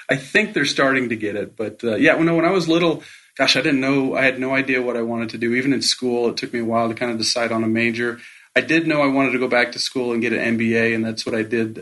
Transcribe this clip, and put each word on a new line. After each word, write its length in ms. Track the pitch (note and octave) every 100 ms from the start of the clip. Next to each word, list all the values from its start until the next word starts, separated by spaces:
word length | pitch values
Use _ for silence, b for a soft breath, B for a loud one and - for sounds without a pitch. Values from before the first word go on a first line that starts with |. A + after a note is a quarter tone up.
| -
I 60 | C#3
think 380 | - - - E3
they're 100 | C#3
starting 440 | - C#3 C3+ A#2+
to 60 | G#2+
get 200 | G#2 G2+
it. 200 | F#2+ -
But, 280 | G#2+ -
uh, 140 | A#2 G#2+
yeah, 180 | D3+ C#3
when, 180 | E3 E3
when 100 | E3
I 60 |
was 160 | F#3+ D#3
little, 360 | E3 E3+ D3+ B B B -
gosh, 180 | C3 C3+
I 60 |
didn't 200 | D#3 C3+
know, 340 | C3+ C#3 C3+ -
I 80 |
had 160 | C3 B2+
no 160 | C3 C3+
idea 260 | C3+ B2+
what 160 | B2 A#2
I 60 |
wanted 260 | A#2 A#2 A2+
to 80 | A2+
do. 160 | A#2
Even 180 | B2 C3+
in 120 | B2
school, 460 | - - B2+ A#2+ A#2
it 80 | -
took 140 | -
me 100 | A#2+
a 40 | A2+
while 240 | A2+ A2+
to 60 | A2
kind 160 | B2
of 80 | A2+
decide 320 | G#2+ A#2+ A#2
on 120 | A2+
a 40 | A2+
major. 520 | A2+ A#2 A2+ A#2+ A#2 B B B B2+
I 20 |
did 260 | B2+ D#3+ D#3+
know 100 | D3+
I 60 | C#3 C3+
wanted 140 | C3 B2
to 20 |
go 80 | B2+
back 240 | B2 A#2+
to 60 | -
school 320 | - C3 B2
and 80 | A#2
get 120 | A#2+
an 60 | A2
M 180 | A#2 A2+
B 180 | A2+ A2+
A, 180 | A#2 A2+
and 80 | A2+
that's 180 | A2 -
what 100 | A2+
I 80 |
did, 380 | A2 A#2 A2+ A2+